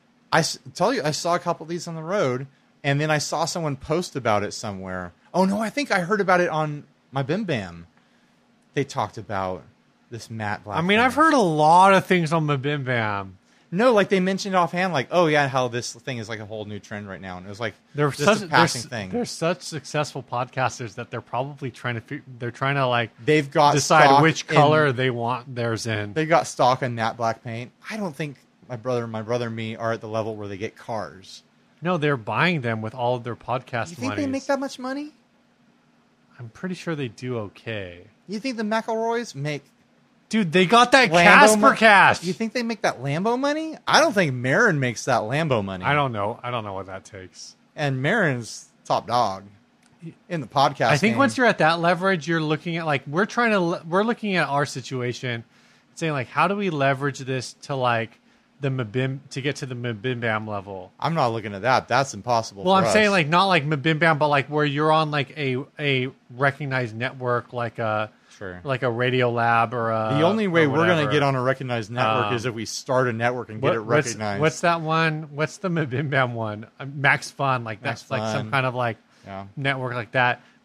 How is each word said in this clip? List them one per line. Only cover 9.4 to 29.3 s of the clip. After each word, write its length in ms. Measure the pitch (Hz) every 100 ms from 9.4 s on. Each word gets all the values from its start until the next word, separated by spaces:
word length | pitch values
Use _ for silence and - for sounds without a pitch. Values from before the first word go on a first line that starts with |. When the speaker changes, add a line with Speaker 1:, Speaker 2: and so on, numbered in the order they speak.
| 92 90 - _ _ _ _
Speaker 1:
this 180 | 113 -
matte 340 | 113 104 104
black 140 | 104 143
Speaker 2:
I 40 |
mean, 180 | 175 208
I've 140 | 254 254
Speaker 1:
finish. 160 | 320
Speaker 2:
heard 20 |
a 80 | 294
lot 520 | 180 151 151 175 196 190
of 100 | -
things 260 | 180 156
on 120 | 165 151
my 120 | 143
Bim 260 | 139 147
Bam. 540 | 127 120 110 101 98 90 _ _ -
Speaker 1:
No, 200 | 175 254
like, 180 | 214 190
they 100 | 190
mentioned 360 | 185 190 202 185
offhand, 380 | 170 175 185
like, 140 | 151 120
"Oh, 160 | 170 165
yeah, 220 | 151 139
how 200 | 131 123
this 260 | 120 -
thing 260 | 117 - 120
is, 100 | 107
like, 100 | 110
a 60 | 104
whole 200 | 110 104
new 120 | 104
trend 320 | - 104 101
right 100 | 90
now." 180 | 95 90
And 80 | 95
it 20 |
was 100 | 101
like, 140 | 113 - _ 143
Speaker 2:
They're 160 | 147
Speaker 1:
just 100 | 135
Speaker 2:
such, 180 | 147 214
Speaker 1:
a 40 | 180
passing 340 | 135 143 123 -
Speaker 2:
they're 120 | 117
s-, 60 | 185
Speaker 1:
thing. 20 |
Speaker 2:
they're 160 | 240 226
such 360 | - 165 180
successful 580 | - 156 - 151 147 139
podcasters 720 | - 123 127 135 123 - 117
that 160 | 123 117
they're 120 | 117
probably 500 | - 123 139 143 131
trying 240 | - 123 117
to 60 |
fi-, 200 | - 139 - 120
they're 140 | 120
trying 240 | - 135 143
to, 100 | 127
like, 240 | 120 113 _ 113
Speaker 1:
They've 240 | 151 143
got 240 | 165 143
Speaker 2:
decide 300 | 143 - 160 143
Speaker 1:
stock 160 | 139
Speaker 2:
which 220 | 160 151 -
Speaker 1:
in 80 | 151
Speaker 2:
color 360 | 147 156 147
they 180 | 120 127
want 460 | 120 117 127 139 120
theirs 320 | 117 110 117
in. 260 | 107 104
Speaker 1:
They've 160 | 104 156
got 160 | 165 -
stock 380 | - 123 131
in 100 | 131
matte 240 | 117 113 -
black 260 | 113 113
paint. 280 | 120 113 123 _ -
I 80 | 214
don't 180 | 190 143
think 220 | 151 131 _ _ -
my 60 | 123
brother, 320 | 127 123 117
my 160 | 110
brother 240 | 110